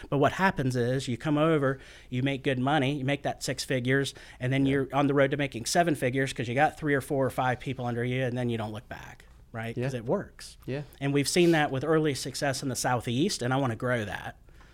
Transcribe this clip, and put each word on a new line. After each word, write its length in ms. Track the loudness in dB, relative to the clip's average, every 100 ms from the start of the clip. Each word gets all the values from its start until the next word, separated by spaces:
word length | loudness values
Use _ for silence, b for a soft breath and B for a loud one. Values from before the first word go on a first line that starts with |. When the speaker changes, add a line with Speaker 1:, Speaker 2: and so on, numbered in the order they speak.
| B
Speaker 1:
But 80 | 2
what 140 | 2
happens 420 | 4 2 2 0 0
is 320 | 0 0 -2
you 100 | -4
come 200 | 0 2
over, 420 | 4 4 2 -2 B B B
you 140 | -2
make 200 | -2 0
good 160 | -2 0
money, 340 | 2 2 2
you 120 | 0 -2
make 180 | -2
that 200 | -4 -6
six 200 | -6 -6
figures, 500 | -2 -2 2 2 2 -6 B B
and 120 | -2
then 140 | 2 2
Speaker 2:
Yeah. 60 |
Speaker 1:
you're 160 | 2 0
on 140 | 2 2
the 60 |
road 180 | 4 4
to 60 | 2
making 280 | -2 -4 -2
seven 300 | 2 2 2
figures 380 | 0 0 0
'cause 140 | -2 -2
you 80 | 2
got 220 | 2 2
three 160 | 0
or 80 | 0
four 240 | 0 0 0
or 40 |
five 300 | 0 -2 -2
people 260 | -4 -6 -4
under 180 | -2
you, 200 | -2 -2
and 140 | -2 -2
then 120 | -2
you 80 | -2
don't 140 | -4
look 160 | -8 -12
back, 360 | -14 -16 -20 -20 -20 -16
right? 240 | -10 -8 -4
Speaker 2:
Yeah. 60 | -4
Speaker 1:
'Cause 80 |
it 120 | -4 -2
works. 520 | -2 -4 -14 -20 -16 -10
Speaker 2:
Yeah. 160 | -8 -8 -6
Speaker 1:
And 140 | 0
we've 140 | 0 2
seen 220 | 4 6
that 200 | 6 2
with 120 | 0
early 300 | 2 2 2
success 500 | -2 -6 -4 -2 -2
in 60 | -4
the 60 | -2
Southeast, 640 | 0 0 0 0 0 0
and 120 | 0
I 40 | 0
wanna 180 | 0 -2
grow 300 | -2 -2 -2
that. 320 | -6 -10 -14 -20 b b